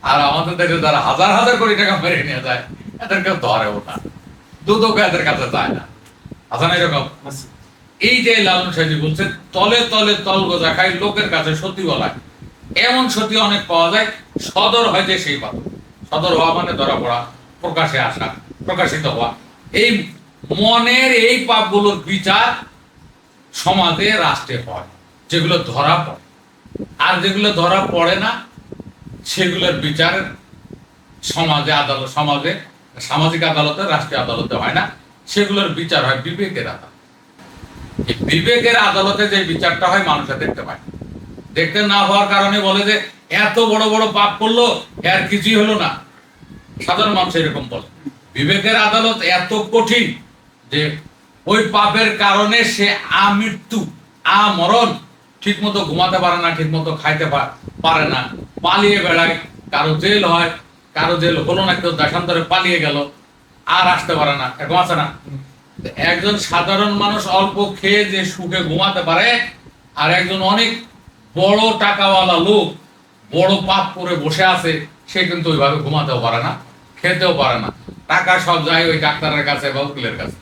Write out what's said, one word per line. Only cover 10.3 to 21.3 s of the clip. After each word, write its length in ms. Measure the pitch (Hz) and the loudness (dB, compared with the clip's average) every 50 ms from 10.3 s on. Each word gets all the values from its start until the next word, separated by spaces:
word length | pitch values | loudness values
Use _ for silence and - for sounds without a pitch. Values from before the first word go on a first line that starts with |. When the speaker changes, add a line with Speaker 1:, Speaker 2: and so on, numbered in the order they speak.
| 190 190 190 | 0 0 2
Speaker 1:
গোজা 300 | 175 175 175 165 160 160 | 0 0 0 0 0 2
খায়, 160 | 175 185 185 | 2 0 0
লোকের 400 | 180 175 196 208 208 214 202 - | 0 0 -2 -2 -2 -2 -2 0
কাছে 260 | 170 156 156 156 156 | -2 -2 0 0 -2
সতী 280 | 156 175 196 190 190 185 | -2 -4 -8 -6 -4 -2
বলায়, 260 | 160 135 113 104 - - - - - - - - - - - - - - | -2 -2 -2 -2 -4 -6 -8 -16 -20 -20 -20 -20 -20 -20 -20 -18 -6 -2
এমন 340 | - 220 247 247 262 254 220 | 0 0 2 2 2 0 0
সতী 260 | 202 208 214 196 214 | 0 -2 -2 0 0
অনেক 260 | 220 208 202 202 202 - - | 0 0 2 0 -2 -2 0
পাওয়া 240 | 170 165 170 170 | 2 2 2 2
যায়, 160 | 170 - - - - - - - - - | 2 0 0 -2 -6 -12 -18 -12 -10 -10
সদর 480 | - - - 190 208 233 233 233 233 220 | -10 -4 -2 0 0 2 2 2 2 2
হয় 140 | - 185 190 | 2 0 0
যে 140 | 180 185 - | 0 -2 -2
সেই 200 | - 147 147 139 | -2 -4 -6 -6
পাতক।" 240 | - - - - - - - - - - - - - - | -6 -8 -10 -10 -10 -10 -14 -14 -20 -20 -20 -20 -12 -6
সদর 280 | - 156 165 180 165 160 | -4 -2 0 0 2 2
হওয়া 160 | - 185 - | 2 2 2
মানে 200 | 175 175 - - | 0 -2 -4 -2
ধরা 220 | - 139 - - | -2 -2 -2 -2
পড়া, 300 | - - 120 120 120 120 - - - - - - - | -2 -2 -2 -2 -4 -4 -10 -14 -20 -20 -20 -20 -10
প্রকাশে 380 | - 170 160 165 160 151 - 131 | -8 -4 -2 0 0 0 0 -2
আসা, 340 | 131 135 - - - - - - - - - - - | -2 -2 -4 -6 -8 -8 -8 -12 -16 -20 -18 -12 -6
প্রকাশিত 400 | - 180 175 185 - 143 156 156 | -6 -2 0 0 -2 -2 -2 -4
হওয়া। 280 | 135 - 117 104 104 101 - - - - - - - - | -4 -2 -2 -4 -4 -6 -10 -18 -20 -20 -20 -20 -6 0
এই 340 | 196 220 240 220 - - - - - - - _ _ - - - - | 2 2 2 2 0 -2 -6 -14 -20 -20 -20 _ _ -8 -6 -2 2
মনের 540 | 208 220 233 233 233 240 247 254 262 262 | 2 4 4 4 4 4 2 4 4 4
এই 340 | 254 233 226 240 | 4 4 4 4